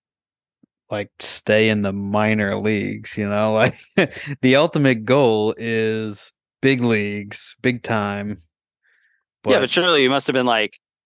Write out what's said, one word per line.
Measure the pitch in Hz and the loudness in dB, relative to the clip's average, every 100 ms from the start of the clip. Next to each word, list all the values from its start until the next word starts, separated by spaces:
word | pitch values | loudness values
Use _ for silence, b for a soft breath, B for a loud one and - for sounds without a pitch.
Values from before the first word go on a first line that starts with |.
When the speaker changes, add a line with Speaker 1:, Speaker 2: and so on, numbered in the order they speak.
| _ _ _ _ _ _ _ _ - | _ _ _ _ _ _ _ _ -10
Speaker 1:
like, | 107 101 - | -8 -8 -10
stay | - - - 107 110 | -10 -6 2 4 4
in | 107 | 2
the | 98 | -2
minor | 98 101 107 107 107 101 101 | -4 -4 0 0 0 -2 -2
leagues, | 104 107 101 107 107 - | -2 -2 -4 -8 -10 -8
you | 101 | -4
know? | 104 110 | -2 0
<laughs> | 110 127 - - - | 2 0 -2 -8 -2
Like, | 175 B B 143 | -2 B B -2
the | 131 131 | 2 4
ultimate | 165 160 139 117 107 | 4 2 2 2 2
goal | 135 127 110 107 113 | 2 4 2 0 -4
is | 113 113 110 110 110 101 - _ _ _ | -4 -2 -2 -2 -6 -10 -16 _ _ _
big | 135 131 | 2 2
leagues, | 120 110 104 104 104 - - - | 2 0 -2 -6 -10 -14 -16 -6
big | 127 123 | -2 -2
time. | - 113 101 101 104 101 _ _ _ _ _ _ _ _ _ _ - | -2 -2 -2 -4 -8 -10 _ _ _ _ _ _ _ _ _ _ 0
Speaker 2:
Yeah, | 240 | 2
but | |
Speaker 1:
But | 131 | 2
Speaker 2:
surely | - 175 156 131 | 0 2 4 4
you | |
must | 139 - | 2 0
have | 131 | 0
been | 123 | 2
like, | 113 107 - _ _ | 2 0 -6 _ _